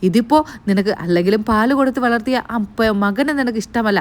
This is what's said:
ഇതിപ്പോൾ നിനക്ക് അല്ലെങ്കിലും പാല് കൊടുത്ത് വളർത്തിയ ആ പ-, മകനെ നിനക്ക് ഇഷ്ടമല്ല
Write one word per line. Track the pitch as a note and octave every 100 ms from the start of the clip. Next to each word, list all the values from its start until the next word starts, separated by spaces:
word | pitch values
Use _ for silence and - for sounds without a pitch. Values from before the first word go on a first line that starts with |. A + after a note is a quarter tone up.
ഇതിപ്പോൾ | F#3 F#3 A#3 D4+ D4+ - -
നിനക്ക് | G3 G3 -
അല്ലെങ്കിലും | E3+ F3 F3 G#3+
പാല് | G#3+ G#3+ A3+
കൊടുത്ത് | C#4 C4+ B3+
വളർത്തിയ | B3 A#3 A3 B3+ -
ആ | A#3 G3+
പ-, | - A3 G3+
മകനെ | G3+ G3+ C#4+
നിനക്ക് | D4 B3 A3+
ഇഷ്ടമല്ല | G3 A#3+ A3 G3+